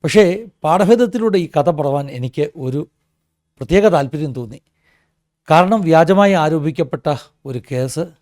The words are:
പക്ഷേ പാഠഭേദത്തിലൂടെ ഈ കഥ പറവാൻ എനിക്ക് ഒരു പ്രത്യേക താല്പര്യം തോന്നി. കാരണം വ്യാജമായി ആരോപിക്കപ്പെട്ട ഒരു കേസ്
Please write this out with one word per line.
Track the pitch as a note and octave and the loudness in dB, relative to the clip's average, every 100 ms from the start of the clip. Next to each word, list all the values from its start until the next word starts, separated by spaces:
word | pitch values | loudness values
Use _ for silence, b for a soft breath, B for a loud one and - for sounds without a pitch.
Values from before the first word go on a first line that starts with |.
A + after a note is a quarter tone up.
പക്ഷേ | D#3 G#3 G3 F#3+ A3+ _ | 2 2 2 0 -8 _
പാഠഭേദത്തിലൂടെ | D#3 E3+ G3 A3+ G3+ A#3 A3 G3 | -2 2 4 4 2 -2 -2 -2
ഈ | E3 | -2
കഥ | D#3 D3 | -2 0
പറവാൻ | D3+ C#3+ C#3 C#3 | 0 -2 -4 -6
എനിക്ക് | C3 B2+ - D3 E3 | -8 -8 -4 -6 -6
ഒരു | C3 C3+ D#3 _ _ _ _ _ _ _ | -8 -8 -10 _ _ _ _ _ _ _
പ്രത്യേക | C3 F3+ G#3 | 0 2 4
താല്പര്യം | E3+ C#3 D3+ D3+ | 2 -2 -6 -8
തോന്നി. | B2+ A#2 A2 _ _ _ _ _ _ _ _ - | -8 -12 -16 _ _ _ _ _ _ _ _ 2
കാരണം | D#3+ F#3 A3 | 2 4 0
വ്യാജമായി | E3+ D#3+ E3 F#3+ G3+ F#3 | 4 4 4 4 4 2
ആരോപിക്കപ്പെട്ട | D#3 D#3+ D3 D3 D3+ C#3+ - C#3 - _ C#3 | 0 -2 -4 -4 -6 -4 -4 -6 -8 _ -12
ഒരു | B2 | -12
കേസ് | - B2+ C3 D3+ E3+ _ | -8 -6 -6 -6 -10 _